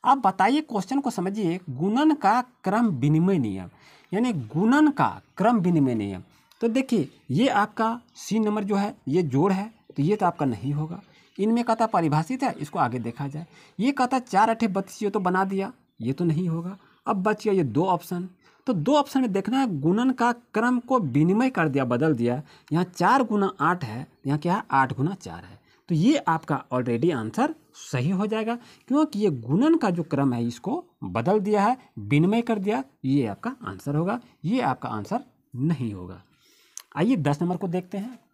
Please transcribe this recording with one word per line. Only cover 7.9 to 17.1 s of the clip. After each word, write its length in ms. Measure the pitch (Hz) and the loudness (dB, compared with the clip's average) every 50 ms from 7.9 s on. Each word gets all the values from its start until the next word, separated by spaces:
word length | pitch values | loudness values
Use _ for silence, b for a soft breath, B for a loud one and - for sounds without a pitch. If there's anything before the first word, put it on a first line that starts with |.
| 226 240 - _ _ | -2 -4 -10 _ _
सी 240 | - - - 196 226 | -18 -8 -2 0 0
नंबर 260 | 220 208 208 214 208 | 0 0 0 -2 -2
जो 120 | 196 208 | -2 0
है 200 | 196 202 208 - _ _ - | 0 -2 -2 -6 _ _ -2
ये 140 | 139 180 180 | 0 0 0
जोड़ 300 | 147 123 135 160 202 190 | 2 2 2 2 2 2
है, 220 | 190 202 226 - _ _ _ - | 0 -4 -8 -12 _ _ _ -4
तो 60 | - 139 | -2 0
ये 140 | 160 208 | 0 2
तो 100 | 214 202 | 2 0
आपका 200 | 175 170 - 147 | -2 0 0 -2
नहीं 260 | 135 117 98 95 135 147 | -2 -2 -4 -4 -4 -4
होगा। 300 | 147 156 160 170 190 - b b b b b b - | -4 -4 -6 -8 -14 -16 b b b b b b -2
इनमें 260 | 190 220 226 233 240 | 0 0 0 0 0
कहता 220 | 240 226 226 233 | 0 0 0 0
परिभाषित 560 | 220 - 190 170 156 139 151 165 - 254 254 285 | 0 2 0 2 2 0 0 0 -2 -4 -2 -2
है, 100 | 247 - | -4 -4
इसको 260 | - 156 - - 139 | -4 -10 -8 -2 -2
आगे 200 | 127 123 117 127 | -2 0 0 -4
देखा 300 | 113 117 117 - 143 143 | -6 -8 -8 -8 -8 -8
जाए। 180 | 139 151 170 b b b b b b b | -8 -10 -14 b b b b b b b
ये 120 | 196 262 285 | -2 -2 0
कहता 260 | 285 254 247 269 262 | 0 0 0 0 -2
चार 300 | 247 - - 190 220 226 | -4 0 2 2 2 2
अठे 200 | 226 226 233 220 | 2 0 0 0
बत्तीस, 340 | 180 196 196 - - - 214 | 0 -2 -4 -6 -10 -6 -6
ये 80 | 202 | -4
तो 100 | 202 220 | -2 0
बना 240 | 190 180 180 185 196 | 0 0 0 0 0
दिया, 280 | 190 196 190 190 214 - _ _ _ _ _ | 0 -2 -4 -4 -6 -10 _ _ _ _ _
ये 120 | 113 117 135 | -4 -4 -2
तो 120 | - 175 | 0 0
नहीं 240 | 170 156 151 185 175 | 0 0 0 0 -2
होगा। 300 | 160 170 170 180 196 196 b b b b b | -2 -4 -6 -8 -12 -14 b b b b b
अब 160 | - | -4